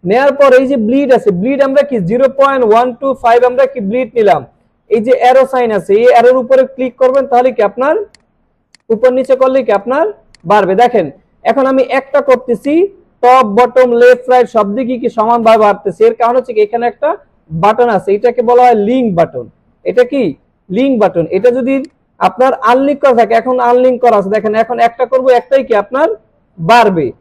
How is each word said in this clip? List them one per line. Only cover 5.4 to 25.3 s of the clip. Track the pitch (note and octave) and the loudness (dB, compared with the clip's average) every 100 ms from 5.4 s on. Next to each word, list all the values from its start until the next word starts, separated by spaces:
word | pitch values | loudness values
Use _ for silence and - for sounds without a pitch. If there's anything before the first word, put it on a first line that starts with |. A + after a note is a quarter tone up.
| B3+ | 2
sign | C4 A#3+ G#3 | -2 -2 -4
আছে, | - G3+ | -2 0
এই | B3 | 4
অ্যারোর | A#3+ A#3+ C4 | 4 4 2
উপরে | B3 C4 C4 - | 2 0 0 -4
click | B3+ - | -8 -2
করবেন, | B3+ C4+ B3+ | 0 0 0
তাহলে | A#3+ B3+ B3 | 0 0 0
কি | G3+ | -4
আপনার | G3 C4+ F4+ G#4 _ _ _ _ _ _ _ _ | -2 -2 -2 -6 _ _ _ _ _ _ _ _
উপর | A3 B3+ B3+ | 0 0 0
নিচে | C4 B3+ | -2 0
করলে | C4 C4 B3+ | 2 0 0
কি | G3+ | -2
আপনার | A3 C4+ F#4+ - _ _ E3 | -2 -2 -4 -6 _ _ -2
বাড়বে। | G#3 F#3+ F#3+ | 0 0 2
দেখেন, | A#3+ A#3+ D#3 - _ _ - | 2 2 -4 -10 _ _ -4
এখন | A3+ C4+ | -2 0
আমি | C4 B3+ C4 | 0 0 -4
একটা | C4 C#4+ C#4 | -2 -4 0
করতেছি, | B3 - A#3 C#4 D#4 G4 - _ _ | -2 0 -6 -2 -2 -2 -6 _ _
top, | B3 B3+ A3+ G3+ | 4 4 4 2
bottom, | B3 B3 B3+ A#3 | 0 2 0 4
left, | B3 B3 B3+ | 4 4 2
right | B3+ A#3+ A3+ | 0 2 -2
সব | G3+ G#3 | -2 -4
দিকে | A#3+ B3+ | -6 -4
কি | A#3+ - | -6 -4
সমানভাবে | A3 A#3+ A3+ A3 G#3+ | -2 0 2 4 2
বাড়তেছে। | G3+ G3+ F3 A3+ | 0 -6 0 0
এর | A3+ | 0
কারণ | A#3 B3+ | -2 -2
হচ্ছে | B3 A3 | -4 -2
কি | G#3 | -2
এখানে | A#3 A#3 | -2 -6
একটা | - C#4+ G4 _ _ _ D#3+ | -4 -6 -6 _ _ _ -2
button | G3 A3 A#3+ G3 | -2 0 0 0
আছে, | - G3+ | -2 -2
এটাকে | A#3+ A#3+ A3+ | -2 -2 -2
বলা | B3 B3 | 2 2
হয় | A#3 G3+ | 2 0
link | B3+ A#3+ E3+ | -2 -2 -2
button। | E3 C3 A#2 _ _ _ - | -4 -4 -16 _ _ _ -6
এটা | G3+ B3 | 0 0
কি | C#4 G#3 C3+ _ _ _ | 0 -4 -6 _ _ _
link | F#3+ C4+ B3+ | -2 -2 0
button। | G3 E3+ D#3+ F#3+ | 0 -2 -4 -4
এটা | A#3+ B3 | -4 -6
যদি | B3 C4+ C#4+ _ _ _ F#3+ | -4 -4 -6 _ _ _ -6
আপনার | - C4 - G#3+ | -2 -2 0 0
unlink | B3 C#4 C#4+ | 0 0 0
করা | C#4 A#3 | 0 2
থাকে, | A3 A3+ | 2 0
এখন | A#3 B3+ A#3+ | -2 -2 0
unlink | B3 B3+ B3 | 2 2 0
করা | B3 A3+ | 0 0
আছে, | G3 G#3+ | 0 -4
দেখেন | G#3+ G#3+ | -2 -2
এখন | A3+ A#3 A#3 | -4 0 -2
একটা | - B3 | -2 -2
করব, | C4 C4 | 0 2